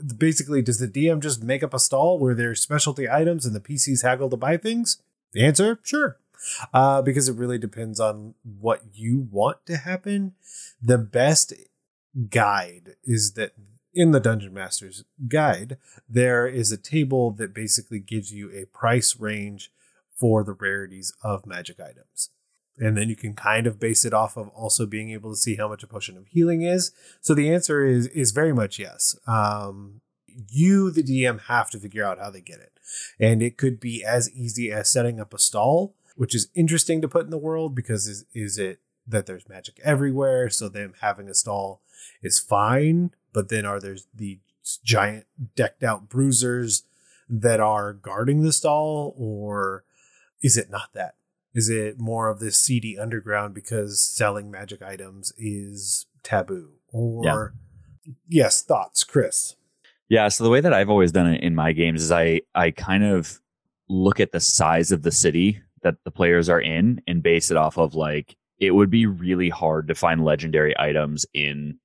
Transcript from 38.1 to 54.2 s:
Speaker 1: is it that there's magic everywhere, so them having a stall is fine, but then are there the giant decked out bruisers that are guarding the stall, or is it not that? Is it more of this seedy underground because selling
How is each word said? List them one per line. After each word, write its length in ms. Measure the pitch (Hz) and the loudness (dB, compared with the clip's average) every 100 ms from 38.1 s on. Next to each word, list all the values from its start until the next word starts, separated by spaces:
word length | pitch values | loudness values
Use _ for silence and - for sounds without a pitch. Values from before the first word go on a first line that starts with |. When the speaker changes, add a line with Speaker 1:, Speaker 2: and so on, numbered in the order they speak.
| 101 - | -10 -14
Speaker 1:
is 240 | 117 107 98 | -10 -8 -4
it 220 | 98 92 _ _ - | -6 -8 _ _ -6
that 180 | 110 - | -4 -4
there's 220 | 92 - | -10 -16
magic 320 | 95 - - | -20 -20 -8
everywhere, 680 | 151 143 139 131 139 127 123 | 0 0 2 0 2 2 0
so 180 | - 104 | -2 -6
them 280 | 101 101 90 | -8 -12 -6
having 300 | 107 101 98 | -4 -4 -4
a 40 | |
stall 480 | 95 - 101 98 95 _ - - _ | -4 -2 -4 -6 -12 _ -20 -20 _
is 180 | 90 - | -4 -2
fine, 720 | - 104 104 127 151 165 175 - _ | 0 2 2 2 2 2 0 -6 _
but 160 | - 101 | -6 -2
then 180 | 113 104 | -2 -4
are 140 | 101 | -6
there 160 | 98 98 - | -8 -14 -16
the 260 | 113 101 95 _ _ - - | -14 -14 -14 _ _ -10 -6
giant 440 | 117 113 101 107 - - 117 - | 0 2 2 -2 -14 -14 -8 -2
decked 280 | 113 - | -4 -2
out 260 | 123 107 104 | -4 -4 -4
bruisers 760 | 123 135 127 127 123 117 107 - _ _ _ - | 0 2 2 0 -2 -2 -4 -6 _ _ _ -8
that 320 | 117 117 110 | 0 2 4
are 320 | 107 107 101 | 2 0 -4
guarding 480 | 101 98 98 123 147 | -10 -10 -4 0 2
the 80 | 156 | 2
stall, 600 | 151 156 147 156 151 143 - | 2 2 0 0 -4 -8 -8
or 680 | 113 104 104 101 98 95 - _ _ _ _ - | -8 -6 -6 -4 -4 -6 -14 _ _ _ _ -4
is 160 | 135 120 | 0 2
it 120 | 107 | 0
not 220 | 101 - | -8 -10
that? 220 | - 90 - _ _ _ | -10 -12 -12 _ _ _
Is 160 | 120 110 | -4 -2
it 280 | 113 107 110 | -2 -4 -6
more 320 | 113 113 110 | -6 -4 -2
of 100 | 104 | -4
this 200 | 113 - | -2 0
seedy 400 | - 123 110 98 | 2 0 -2 -8
underground 540 | 113 113 104 104 104 | -8 -6 -4 -2 -4
because 480 | 98 - 113 104 101 | -8 -8 -6 -4 -2
selling 500 | - - | -2 0